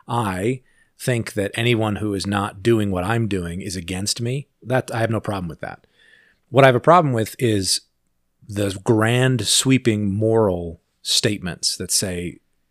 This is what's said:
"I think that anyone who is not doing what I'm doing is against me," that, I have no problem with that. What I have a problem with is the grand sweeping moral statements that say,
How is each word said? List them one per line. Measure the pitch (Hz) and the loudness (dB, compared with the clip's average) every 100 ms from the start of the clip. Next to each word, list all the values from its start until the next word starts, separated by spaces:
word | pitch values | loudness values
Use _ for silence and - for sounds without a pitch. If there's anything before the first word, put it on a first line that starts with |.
| - | -6
"I | 120 107 90 104 131 _ _ _ - | -2 -2 -2 -2 -4 _ _ _ -8
think | - 120 - | -2 -2 -2
that | - 98 - | -4 -4 -2
anyone | 117 117 110 98 | 0 2 0 -2
who | 104 | -2
is | 98 98 | -4 -2
not | 101 101 101 | -2 -4 -2
doing | 107 113 104 | 0 2 2
what | 92 | -2
I'm | 90 117 113 | -2 0 0
doing | 98 87 87 | -2 -4 -8
is | 101 92 | -8 -8
against | 85 92 101 - | -8 -6 -4 -4
me," | 120 135 139 _ | -4 -6 -10 _
that, | 104 131 - | -4 -2 -2
I | 117 | -4
have | 113 | -2
no | 110 | -2
problem | - 101 87 | -4 -6 -6
with | - | -10
that. | - - _ _ _ _ _ _ - | -12 -14 _ _ _ _ _ _ -2
What | 123 | 6
I | 131 | 6
have | 120 | 6
a | |
problem | - 175 151 | 6 6 6
with | 120 110 - | 0 -2 -2
is | 123 104 92 - _ _ _ _ _ _ - | 0 2 0 -4 _ _ _ _ _ _ -10
the | 101 101 95 95 | -4 -4 -2 2
grand | 110 110 123 131 127 101 | 4 4 4 2 2 0
sweeping | - 131 131 120 104 104 | 0 4 2 4 0 0
moral | 98 110 113 107 90 85 82 _ _ | 0 2 4 2 0 -4 -12 _ _
statements | - - 117 104 90 - - - | -2 0 0 -2 -6 -6 -6 -4
that | 92 | -2
say, | - 101 87 87 - _ _ _ | -2 -2 -4 -6 -10 _ _ _